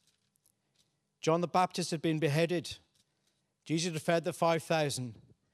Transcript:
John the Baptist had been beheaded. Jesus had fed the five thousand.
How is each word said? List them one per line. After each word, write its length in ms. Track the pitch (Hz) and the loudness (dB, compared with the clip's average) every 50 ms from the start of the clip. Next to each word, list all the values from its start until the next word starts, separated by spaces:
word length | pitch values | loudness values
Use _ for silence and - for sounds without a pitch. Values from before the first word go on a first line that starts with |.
| _ _ _ _ _ _ _ _ _ _ _ _ _ _ _ _ _ _ _ _ _ _ _ _ | _ _ _ _ _ _ _ _ _ _ _ _ _ _ _ _ _ _ _ _ _ _ _ _
John 200 | - 160 160 170 | 0 2 2 2
the 80 | 175 156 | 2 2
Baptist 420 | - 180 185 180 - - 170 - | 2 2 2 2 0 -4 -4 -4
had 100 | 175 156 | -4 -2
been 180 | - 165 156 156 | 0 0 0 2
beheaded. 580 | 160 147 139 156 170 156 180 165 - - - - _ _ _ _ _ _ _ _ _ _ _ _ _ _ _ _ _ | 2 2 2 2 2 2 0 -2 -4 -6 -12 -16 _ _ _ _ _ _ _ _ _ _ _ _ _ _ _ _ _
Jesus 280 | - 151 165 160 185 | -4 -2 -2 -2 -2
had 100 | 160 156 | -4 -4
fed 220 | - - 170 170 151 | 0 2 2 2 0
the 80 | 175 | -2
five 300 | 156 - 175 165 165 160 | -2 0 2 2 2 2
thousand. 520 | - - 170 160 151 143 120 127 127 120 107 - - - _ _ _ _ | 0 0 0 2 0 0 -2 -4 -6 -8 -10 -14 -20 -20 _ _ _ _